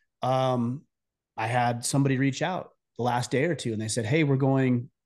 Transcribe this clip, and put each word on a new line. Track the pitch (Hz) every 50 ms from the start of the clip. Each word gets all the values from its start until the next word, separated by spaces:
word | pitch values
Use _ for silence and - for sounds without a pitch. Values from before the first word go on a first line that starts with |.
| _ _ _ _
um, | - 127 131 131 131 127 127 123 117 120 127 151 - _ _ _ _ _ _ _ _ _ _ -
I | 110 113
had | 123 123 120 120 120 117 123
somebody | - - 139 139 135 135 127
reach | 135 139 131 -
out | 151 170 185 - - - _ _ _ _ _ -
the | 117
last | 123 120 123 120 -
day | - 127 143
or | 175 165
two | 135 - 123 110
and | 107
they | 110 110
said, | - 120 110
"Hey, | 104 139 165 156
we're | 139 139
going | 131 139 135 135 135 131 127 123 120 120 - _ _ _